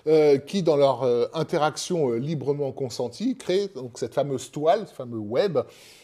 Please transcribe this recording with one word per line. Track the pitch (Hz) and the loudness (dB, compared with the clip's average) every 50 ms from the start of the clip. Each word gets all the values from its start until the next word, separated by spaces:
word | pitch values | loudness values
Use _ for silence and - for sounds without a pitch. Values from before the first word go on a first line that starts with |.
| - | 0
euh, | 156 160 156 151 147 143 | 2 4 6 6 6 6
qui, | 135 - - - 196 | 4 2 -2 -4 0
dans | 170 165 151 | 2 2 4
leur, | 143 143 139 127 117 | 6 4 4 4 2
euh, | 135 123 120 120 120 - - | 0 0 2 2 0 -2 -2
interaction, | 165 156 - - 165 147 151 - - - - 180 165 147 123 | -4 -4 -2 0 0 0 0 -2 -4 -6 -4 -2 0 0 0
euh, | 117 | -2
librement | 117 135 151 170 139 123 139 143 143 143 135 | -2 -4 -4 -6 -4 -2 -2 -2 -2 -4 -6
consentie, | - - 139 120 - - 127 117 - - 202 262 247 | -6 -6 -8 -6 -4 -6 -6 -6 -6 -4 -4 -4 -4
créent | - - - 180 196 202 196 - | -4 -4 -2 0 0 -2 -4 -6
donc | 127 131 120 - | -12 -14 -12 -10
cette | - - 151 - | -8 -8 -4 -2
fameuse | 143 139 143 135 123 - - | -2 -2 -2 -4 -6 -6 -8
toile, | - 151 147 160 190 226 196 | -8 -2 2 2 2 2 0
ce | - - | -6 -12
fameux | - 131 120 117 | -14 -12 -10 -8
web, | 113 107 104 113 143 196 202 151 127 113 - - - - - - - | -8 -6 -4 -2 0 0 0 0 -2 -2 -4 -8 -20 -20 -20 -20 -20